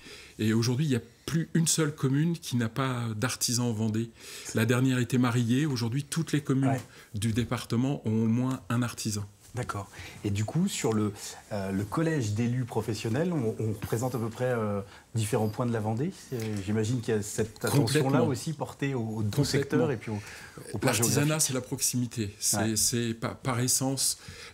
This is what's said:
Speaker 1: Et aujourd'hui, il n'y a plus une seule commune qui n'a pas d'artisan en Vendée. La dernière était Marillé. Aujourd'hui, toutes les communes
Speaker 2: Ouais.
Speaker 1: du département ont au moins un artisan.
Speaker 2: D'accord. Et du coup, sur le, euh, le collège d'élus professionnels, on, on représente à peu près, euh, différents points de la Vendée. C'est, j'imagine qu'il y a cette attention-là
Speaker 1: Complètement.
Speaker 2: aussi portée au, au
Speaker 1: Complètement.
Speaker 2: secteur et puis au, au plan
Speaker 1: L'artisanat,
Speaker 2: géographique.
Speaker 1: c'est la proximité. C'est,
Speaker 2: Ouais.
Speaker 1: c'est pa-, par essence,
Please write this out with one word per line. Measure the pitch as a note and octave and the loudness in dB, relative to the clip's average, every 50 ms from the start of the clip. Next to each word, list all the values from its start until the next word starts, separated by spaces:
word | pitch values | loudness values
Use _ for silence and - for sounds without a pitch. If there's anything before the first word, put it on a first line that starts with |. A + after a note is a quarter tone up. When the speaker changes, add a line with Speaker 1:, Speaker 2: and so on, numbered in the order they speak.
| - - - - - - - | -18 -20 -18 -18 -20 -18 -6
Speaker 1:
Et | - A2 A2 A2 | 0 2 4 4
aujourd'hui, | A#2 A2+ B2+ B2 C3 D#3+ | 4 4 4 2 2 2
il | C#3+ | 2
n'y | B2 | 2
a | A2+ - - - - - | 0 0 -4 -14 -14 -6
plus | - - E3 D#3 - - | -2 -2 -2 0 2 2
une | D#3+ E3 | 2 2
seule | - - E3 D#3 D3+ D3+ | 2 2 2 2 0 0
commune | - C#3 C3 C3+ D3 D#3+ F3 E3 | 0 0 2 4 4 2 2 0
qui | - - - B2+ | -2 -4 -2 0
n'a | A#2+ A#2 A2 | 0 0 0
pas | - C3+ C3 C3 B2 A#2+ A#2 A2+ A2 | 0 -2 -2 0 -2 -2 -2 -4 -2
d'artisan | G#2+ A#2 A#2+ - - - B2+ A#2 A#2+ B2 A#2+ | -2 -2 -2 -2 -2 -2 0 0 2 2 0
en | A2 | 0
Vendée. | G#2+ A2 A2 G#2 A2+ A#2 A2+ - - - - - - - - - | 2 0 0 0 0 -2 -4 -8 -14 -18 -16 -16 -12 -10 -2 2
La | A2+ A2+ | 2 4
dernière | A#2 B2 B2 C3 C3 B2+ B2+ | 4 4 4 4 4 4 2
était | A#2+ - C3+ | 2 2 2
Marillé. | B2 B2+ A#2+ A#2 B2+ A#2+ A2+ B2 C3+ D#3+ | 4 4 4 4 2 4 4 4 4 4
Aujourd'hui, | D3+ C3 A2+ A#2+ A2 A#2+ C#3+ D3 | 2 0 0 0 0 -2 -2 -4
toutes | - - D#3+ D#3 - D3+ | -2 -2 -2 0 0 0
les | C#3+ | 0
communes | D3 - C3+ C3+ C3+ C3+ | 2 2 2 4 4 4
Speaker 2:
Ouais. | C3 B2+ - - - - - - - | 2 0 -2 -8 -16 -20 -16 -10 -6
Speaker 1:
du | G2+ A2+ A#2 G#2 | -2 0 2 2
département | A#2+ A2+ - B2 A2 - - A#2+ A#2 C3 C3+ D3 - - | 2 0 0 -2 -4 -2 0 0 2 2 2 0 -2 0
ont | A2+ A2 A2 A2+ | 0 2 2 4
au | |
moins | A2 A2+ A#2+ B2+ C3 C3 B2+ - - | 4 2 2 2 0 -2 -4 -2 -2
un | A#2 B2 A#2+ | 0 0 0
artisan. | A2+ - - - A2+ G#2 G#2 G2+ - - - - - - | 0 -4 -4 -4 -4 -4 -4 -6 -8 -14 -20 -20 -10 -8
Speaker 2:
D'accord. | A#2+ A#2 - - G2+ F#2+ - - - - - - - - | -6 -6 -4 -6 -8 -8 -10 -14 -16 -16 -16 -12 -6 -4
Et | G#2 | -2
du | G2+ G2+ A2 | 0 0 -2
coup, | - - D#3+ F#3+ | 0 2 0 0
sur | G3 - - - A#2 A2 | 0 0 0 0 2 2
le, | G#2+ G#2 G2+ G#2 - - - - - - - | 2 2 0 -2 -6 -12 -12 -14 -14 -12 -8
euh, | A2 G2+ F#2+ G2 | -6 -4 -4 -2
le | G2 G2 G#2+ | -2 -2 -2
collège | G#2+ - D#3+ E3 D#3+ D#3+ C#3+ A2+ G#2 G#2 | -2 -2 0 0 2 2 0 0 0 0
d'élus | A2 A#2+ A#2 B2 C3 B2 | 0 0 0 0 0 -2
professionnels, | - - A2+ G#2 A#2+ G#2 - - A2+ A2+ C#3+ F3 F#3 E3+ | -2 -2 -4 -2 -2 -4 -4 -2 -2 0 0 0 0 0
on, | C#3+ A2+ A2 - | 0 0 -2 -2
on | - A2 A2 G#2 | -2 -2 -2 -2
représente | - - - A2+ A2 C3 B2+ C3 | -4 -4 -4 -2 -2 -2 -2 -2
à | A#2 | -2
peu | A2+ A2 | -4 -4
près, | - - B2+ | -2 -2 0
euh, | B2+ B2 A#2 G#2+ G#2 G2+ G2+ G2+ - - - - - - | 0 0 0 0 0 -2 -4 -4 -8 -14 -20 -16 -4 -2
différents | A2+ G#2 G2+ B2+ A2+ A2 G#2+ | -2 0 2 2 2 2 0
points | G#2 - B2 | 0 0 0
de | A#2+ A#2 | 0 0
la | A2+ | 0
Vendée. | G#2+ A2 A2+ A2+ D3+ F#3+ F#3+ - - - | 0 -2 0 0 -2 -4 -4 -8 -10 -8
C'est, | C3+ A#2 A2 A2 G#2+ G2+ F#2 | -8 -6 -4 -4 -4 -4 -2
j'imagine | G#2 G#2+ A2 G#2+ G#2 C3 A#2+ | 0 0 2 2 2 0 0
qu'il | - B2 A2 | 0 0 0
y | |
a | G#2 G#2 | 0 0
cette | - - - G#2+ - - - - | -2 -2 -2 -2 -2 -4 -4 -2
attention-là | A2 A2+ C#3+ - A2+ C3 D3+ C3 | 2 4 4 4 4 4 2 4
Speaker 1:
Complètement. | C3+ C#3 - - | 2 2 2 2
Speaker 2:
aussi | D3 B2 G#2+ - D#3+ D3+ | 2 0 -2 -4 -6 -4
portée | - B2+ - - - C#3 C#3 C3+ | -4 -6 -8 -4 -4 -2 -2 0
au, | A#2+ | -2
au | A2 A2 G#2+ | -2 -2 -2
Speaker 1:
Complètement. | A2+ G#2+ G#2 G#2 C#3 C#3+ | -2 -2 0 2 2 2
Speaker 2:
secteur | - - D3 C#3+ - D#3 D3+ E3 D3+ | 2 2 0 0 2 2 2 2 2
et | B2 | 0
puis | G#2+ - A2+ | -2 -4 -6
au, | G#2+ G2+ - - - - - - - - - - - | -6 -6 -6 -10 -14 -16 -16 -16 -16 -16 -12 -10 -6
au | |
plan | G#2 C3+ C3 | -2 0 0
Speaker 1:
L'artisanat, | A2+ G#2+ A#2+ A2 G#2 C#3 C#3+ | 2 2 2 2 2 2 2
Speaker 2:
géographique. | D3+ D#3 D#3+ - | 2 2 2 2
Speaker 1:
c'est | - B2+ | 0 0
la | B2+ | -2
proximité. | - - C#3 A#2+ - - - B2 B2 A2+ - A#2+ G#2 G2 - - | -4 -4 -4 -2 0 0 0 0 -2 -2 -2 -4 -4 -4 -6 -4
C'est, | - - - | -2 0 2
Speaker 2:
Ouais. | G2+ G#2+ A2+ A2 | 2 2 2 2
Speaker 1:
c'est | G#2 - - A#2+ A#2 A#2+ A2+ A2+ | 2 2 2 2 0 0 -2 -2
pa-, | A2+ B2+ - F#2+ | -4 -4 -6 -6
par | - - C#3 A#2+ A#2 | -4 -4 -2 0 0
essence, | B2+ B2 - - C3+ C3+ C3+ C3 - - - - - - - - - - | 2 2 2 2 0 0 0 0 -2 -2 -2 -4 -10 -16 -16 -16 -16 -14